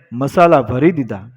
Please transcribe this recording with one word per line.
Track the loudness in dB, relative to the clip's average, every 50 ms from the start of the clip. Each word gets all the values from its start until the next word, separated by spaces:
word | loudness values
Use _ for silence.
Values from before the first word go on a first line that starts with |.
| _ _ -8
મસાલા | -6 -6 -4 2 2 4 4 4 2 2
ભરી | -2 -4 0 0 0 0
દીધા. | 0 -6 -8 -10 -12 -14 -18 -20